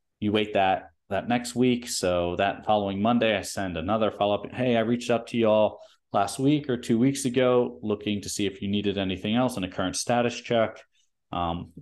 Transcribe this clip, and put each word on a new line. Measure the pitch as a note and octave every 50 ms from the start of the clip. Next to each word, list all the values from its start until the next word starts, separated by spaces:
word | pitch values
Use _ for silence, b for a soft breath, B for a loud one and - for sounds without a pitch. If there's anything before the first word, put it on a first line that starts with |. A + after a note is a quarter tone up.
| _ _ _ -
you | G#2+ G#2
wait | G2+ G#2+ G#2+ G#2 -
that, | G2+ F#2+ F#2+ F#2+ - - - _ _ _ -
that | G2+ F#2+ - G2+
next | A#2+ A#2+ A#2+ - -
week. | A#2+ B2+ B2+ B2 A#2+ - -
So | - - G2 F2+ F2+ F2 F2 F2 F2
that | - G2 G2 - - -
following | - G#2+ G#2 G2+ G2 G2 F#2+
Monday, | G#2 A#2 A#2+ A#2+ - A2 G#2
I | F#2+
send | - - - A2 G2 F#2 E2
another | D#2+ D#2+ F#2+ A2 A2 G#2+ G2+
follow-up. | - - G#2 G#2 G#2 G2+ - -
"Hey, | - B2+ B2+ B2+ A#2
I | A2+
reached | A2 A2+ A#2+ A#2+ A#2+ -
out | A#2 A2+ A#2 -
to | -
y'all | A#2 A2+ G#2+ G#2+ G#2+ G#2+ G2+ - B B B B B B -
last | - G#2 G2 G#2 - -
week | C3+ C#3+ D3+ C#3+ C#3 -
or | B2
two | A#2 - - A#2 A2
weeks | B2 C#3 C3+ C#3 -
ago, | B2+ A#2+ C3 B2+ B2+ B2 B2 B2 A#2+ - -
looking | - G#2+ G#2 - - G#2+ G#2 G2+
to | - -
see | - - G#2
if | F#2+ F#2+ -
you | G2+ G2
needed | G2+ G#2 G2 G2+ F#2 G2
anything | G2 F#2+ F#2 F#2 - G#2 A2
else | B2 B2+ B2 A#2+
in | G2+ F#2
a | F#2
current | - - F#2+ F2+ F2+
status | - - - A#2+ A#2+ A#2+ A#2 A#2 -
check. | - - A#2+ A#2 A2 A2 - - - _ _ _ _ _ _ _ _ -
Um, | F2+ F2 F2 E2+ E2+ F2 F2+ - - -